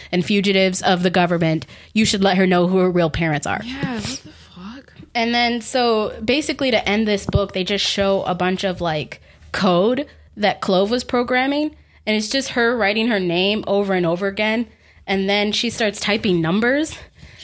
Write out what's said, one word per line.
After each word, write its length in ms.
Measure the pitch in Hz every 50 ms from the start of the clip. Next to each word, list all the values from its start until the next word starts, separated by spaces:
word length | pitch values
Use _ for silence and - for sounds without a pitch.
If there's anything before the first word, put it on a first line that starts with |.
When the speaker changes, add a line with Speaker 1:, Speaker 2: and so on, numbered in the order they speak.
| - -
Speaker 1:
and 140 | - 175 170
fugitives 560 | - 214 202 185 202 196 190 190 190 185 185
of 200 | - - 190 175 180
the 60 | 185
government. 560 | 175 185 175 175 180 170 170 160 160 160 - - - - - - -
You 120 | 214 220
should 180 | 208 - 202 190
let 140 | 196 190 185
her 80 | 190 185
know 200 | 180 180 175 180
who 100 | 185 190
her 100 | 180 185
real 180 | 175 175 170 160
parents 360 | - 165 170 160 151 147 - -
are. 140 | - - 214
Speaker 2:
Yeah, 320 | 233 262 277 277 269 247
what 80 | 220 208
the 280 | 220 254 285 - 302
fuck? 640 | 302 - - - - 180 180 202 233 277 - - - - - - _
Speaker 1:
And 180 | 233 226 233 240
then, 280 | 240 240 233 240 240
so 580 | 226 - - 254 240 240 226 214 214 - - - 220
basically 480 | 214 247 294 302 - 302 - 277 262
to 180 | 233 208 - -
end 180 | 202 214 226 214
this 180 | 208 196 -
book, 280 | - - 196 202 190 -
they 100 | 185 185
just 220 | 175 208 190 -
show 380 | - - - 196 196 196 190 -
a 120 | - 180
bunch 280 | 170 180 180 190 185 -
of, 160 | 190 180 180
like, 400 | 175 170 156 151 143 - - - - - - - - - -
code 540 | - 185 202 175 170 190 220 254 262 294 - - - - - - -
that 240 | 202 196 - -
Clove 300 | - - 190 180 202 208
was 120 | 233 254 247
programming. 720 | - - 240 247 233 254 254 262 269 285 294 302 311 302 - - _ _ - _
And 100 | 214 214 214
it's 120 | 214 214
just 200 | - 269 262 -
her 260 | - 247 233 233 247 240
writing 300 | 214 196 214 220 220 247
her 120 | 233 196
name 440 | 185 175 170 175 185 196 208 214 -
over 280 | - 202 202 202 196 190
and 120 | 185 175
over 220 | 165 170 175 202 196
again. 400 | 196 196 214 214 220 226 240 - - _ _ - _ - - -
And 220 | 196 196 190 190
then 220 | 202 208 208 214
she 180 | 208 - - 233
starts 300 | 220 - 233 208 202 -
typing 420 | - - 202 220 214 220 180 170
numbers. 560 | 165 160 175 208 220 240 269 285 320 320 - - - - _ - - - - -